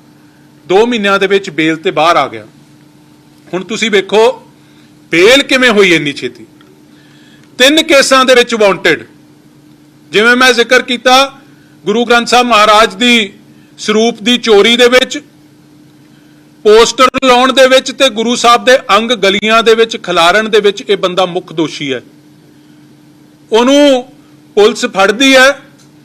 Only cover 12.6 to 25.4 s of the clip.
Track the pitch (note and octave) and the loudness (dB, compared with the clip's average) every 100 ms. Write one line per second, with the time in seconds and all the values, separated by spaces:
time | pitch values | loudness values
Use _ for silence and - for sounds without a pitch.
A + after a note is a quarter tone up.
12.6 | G#3+ G#3+ A3+ F#3+ A#3+ A#3 G3+ - _ _ | 4 2 2 0 0 0 -2 -10 _ _
13.6 | _ - - G#3+ A3+ A#3 G#3 A#3+ A#3 G3+ | _ -12 -4 -2 -2 -2 -4 -2 2 2
14.6 | A3 A#3+ A#3+ B3+ B3+ D4 - _ _ _ | 2 2 2 2 -2 -8 -16 _ _ _
15.6 | _ _ _ _ _ _ _ _ _ _ | _ _ _ _ _ _ _ _ _ _
16.6 | G#3+ G#3+ A3+ - B3+ C4 C4 B3 C4 C4 | 2 4 2 0 -2 -2 0 0 0 2
17.6 | C4 C4 C4+ A3+ C4+ G#3+ A#3 A#3+ A#3 A#3+ | 2 2 -2 -4 -4 -2 -4 -2 2 2
18.6 | G#3 C4 - G3+ A3+ A#3+ F#3+ G3 G#3 A3+ | 2 0 0 -2 -2 -2 -2 -2 0 0
19.6 | A3+ A3+ A3+ A#3 - F3+ E3+ G3 A3 G#3 | 2 2 0 -4 -6 0 0 0 0 0
20.6 | G3+ G3 - F#3+ F3+ F3+ F#3 F3 F3+ D#3+ | 0 -2 -4 -4 -4 -4 -4 -6 -10 -8
21.6 | D#3 - D3 B2 - _ _ _ _ _ | -8 -8 -10 -10 -12 _ _ _ _ _
22.6 | _ _ _ _ _ _ _ _ - A3 | _ _ _ _ _ _ _ _ -2 0
23.6 | B3 C#4+ C#4+ B3+ B3 - _ _ _ - | 2 2 2 2 -4 -18 _ _ _ 0
24.6 | G#3 A3+ A#3+ F#3 G3 G#3+ C4+ C4 | 0 0 -6 -2 0 0 2 4